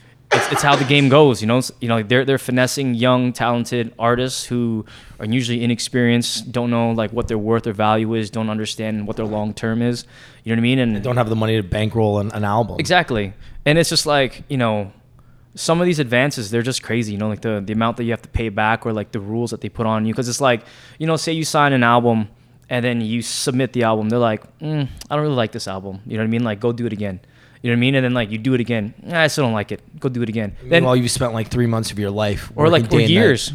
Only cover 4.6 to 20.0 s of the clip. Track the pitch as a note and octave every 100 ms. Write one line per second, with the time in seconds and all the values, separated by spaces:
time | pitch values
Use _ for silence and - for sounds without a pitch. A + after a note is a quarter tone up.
4.6 | A#2+ A2 G#2 - - - A2 B2 A#2+ A#2+
5.6 | A#2 A#2 - B2+ A#2+ A#2 A#2+ - - A#2+
6.6 | A#2+ A#2 A#2 A2+ G#2+ A2 A2+ A2 G#2 A2+
7.6 | A#2 G2+ G#2+ A2 A2 A2+ G#2+ A2+ A2 G#2+
8.6 | G#2+ - A2 G#2+ G#2 G#2+ A2 G#2+ G#2+ G2+
9.6 | A2+ A2+ A#2+ A#2+ - - - - - A2+
10.6 | A#2 C3 A#2+ G#2+ G#2+ B2 A2 A2 A2 A2
11.6 | F#2+ G#2 G#2+ A2 G#2+ G#2 G2+ G#2+ G#2 G#2
12.6 | A2 F#2 - F3+ D#3+ A#2 G2 - - -
13.6 | - D#3+ E3 D#3 D#3 D3 B2+ - - C#3
14.6 | A#2+ G#2+ G2 - _ - - - _ -
15.6 | - E3 F3+ D#3 C3 A#2+ C#3+ C#3 G2+ A#2
16.6 | A#2 B2+ - A2+ A2 G2+ G#2+ G#2 A#2 G#2+
17.6 | G2 G#2+ A2+ A2+ A#2 A2+ - - A2+ G2+
18.6 | G#2+ A2+ A#2+ G#2+ G#2 A#2 G2 A2+ A#2 A2+
19.6 | G#2+ - A2 A2